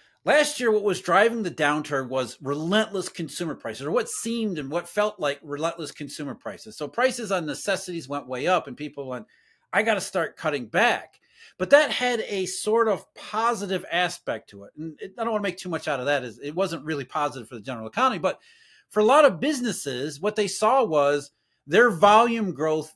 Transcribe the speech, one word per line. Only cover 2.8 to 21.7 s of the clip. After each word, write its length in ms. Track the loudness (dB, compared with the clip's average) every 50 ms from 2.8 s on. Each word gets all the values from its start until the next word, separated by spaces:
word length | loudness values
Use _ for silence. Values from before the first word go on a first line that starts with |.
| 2 2 -2 -6 -6 -6
consumer 440 | -6 -8 -8 -8 -6 -6 -6 -6 -6
prices, 320 | -6 -8 -8 -8 -6 -4
or 60 | -2
what 180 | 0 0 0 -2
seemed 480 | -6 -6 -4 -4 -2 -2 -2 -2 -4
and 140 | -4 -4 -4
what 180 | -4 -4 -4 -4
felt 300 | -2 0 0 0 0 -2
like 200 | -2 -2 -2 -4 -8
relentless 480 | -10 -6 -4 -2 -2 -4 -4 -8 -10
consumer 420 | -10 -10 -12 -10 -10 -8 -8 -8 -8
prices. 420 | -8 -10 -12 -12 -12 -14 -16 -12
So 120 | -10 -10
prices 440 | -6 -2 0 0 0 0 -2 -4 -2
on 140 | -2 -2 -2
necessities 640 | -4 -6 -4 -2 -2 -2 -2 -4 -6 -8 -8 -8 -6
went 180 | -8 -8 -6
way 200 | -6 -6 -2 0
up, 180 | 2 2 2 0
and 100 | -2 -8
people 320 | -10 -12 -10 -10 -10 -8
went, 200 | -8 -8 -8 -10 -14 _ _ _ _ _ _ _ _
"I 120 | -2 0 0
gotta 180 | 0 0 -2
start 340 | -4 -4 -4 -4 -4 -4 -6
cutting 300 | -6 -4 -4 -4 -4 -6
back." 540 | -4 0 0 2 2 0 -2 -6 -12 _ _ _ _ _ _ -20 -18 _ -8
But 100 | 2 6
that 220 | 6 6 6 4
had 300 | 0 -2 -2 -2 -2 -2
a 260 | -4 -4 -4 -4 -4
sort 400 | -4 -6 -6 -2 0 2 2 2
of 180 | 2 0 -2 -6 _ _
positive 720 | -18 -14 -8 -4 -2 0 0 0 -2 -4 -4 -4 -6 -4 -4
aspect 580 | -2 0 0 -2 -4 -6 _ -6 -6 -6 -8 -14
to 140 | -20 -20 -20
it. 80 | -16 -14
And 240 | -12 -12 -12 -12 -12
it, 140 | -14 -12 -8
I 80 | -6 -4
don't 80 | -2
wanna 120 | -2 -2 -2
make 140 | -4 -6
too 120 | -6 -6 -6
much 180 | -6 -4 -4
out 120 | -4 -4 -2
of 80 | 0
that. 160 | 0 0 0 -2
It 320 | -4 -10 -10 -10 -6 -2
wasn't 300 | -2 -2 -2 -2 -6 -6
really 200 | -6 -6 -6 -6
positive 420 | -4 -2 -2 -2 -2 -4 -6 -12
for 80 | -12 -14
the 60 | -12
general 260 | -10 -8 -8 -8 -8
economy, 300 | -6 -2 0 0 0 0
but 220 | 0 -2 -2 -2 -4 _ _ _ _ _ _ _ _ _ _
for 120 | 0 2
a 40 | 4
lot 200 | 6 6 8 6
of 140 | 6 4 2
businesses, 800 | 0 0 0 0 -2 -2 -4 -4 -4 -6 -4 -4 -4 -6 -6 -4
what 160 | -4 -2 0
they 120 | 0 -2
saw 360 | -2 0 0 2 4 4 4 4
was 460 | 4 4 4 4 4 2 0 -2 -6 _ _ _ _ _ _ _
their 220 | 2